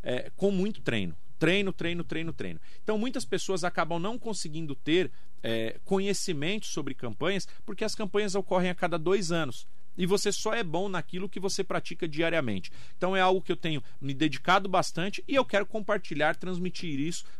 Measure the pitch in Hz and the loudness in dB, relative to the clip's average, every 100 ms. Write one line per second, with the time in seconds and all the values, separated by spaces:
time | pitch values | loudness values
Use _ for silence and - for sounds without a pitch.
0 | - 123 - - 196 190 202 214 - 113 | -2 -2 -2 0 2 2 0 0 0 0
1 | 90 78 - - 160 196 196 - 170 175 | 0 -2 -4 2 4 4 2 0 -2 -2
2 | - 156 165 131 95 82 - - - 214 | -2 -2 -2 -2 -4 -4 -4 -4 0 0
3 | 240 262 - 185 - 185 175 180 165 170 | 0 -2 -2 -2 0 0 0 0 0 0
4 | 185 247 226 196 170 151 160 135 - 170 | 0 -2 -2 -2 -2 -2 -2 -2 2 2
5 | 175 - - - 117 113 113 - - 196 | 2 -2 -4 -2 -2 0 -2 -2 0 2
6 | 196 190 - 151 151 214 - - 135 131 | 2 0 0 0 0 -2 -2 -2 -2 -4
7 | 123 104 156 196 - - - 190 214 - | -4 0 0 0 -2 -4 -4 -2 -2 -2
8 | 208 202 208 196 190 185 180 180 180 165 | 0 0 2 0 2 2 2 2 0 0
9 | 160 202 165 170 143 - - - - - | 2 2 2 0 0 -2 -4 -4 -2 0
10 | 180 196 208 196 214 226 185 160 202 185 | 2 2 2 0 0 0 0 0 0 -2
11 | - 180 196 208 190 - 185 180 - 165 | -2 -4 -4 -2 -2 0 0 -2 -2 -2
12 | 170 147 165 165 127 98 - - - - | -2 0 2 2 2 0 -2 -4 -4 0
13 | 180 190 185 190 - 170 170 147 - - | 2 4 4 4 2 0 0 0 -2 -2
14 | 139 135 156 131 - 190 190 185 151 - | -2 2 2 2 4 4 4 2 2 0
15 | 185 - - 277 254 202 202 220 202 208 | -2 -2 0 2 4 2 0 0 0 0
16 | - 147 151 165 180 180 180 - 170 135 | 0 2 2 2 -2 -2 -2 -2 -2 0
17 | 156 175 - | 0 -2 -4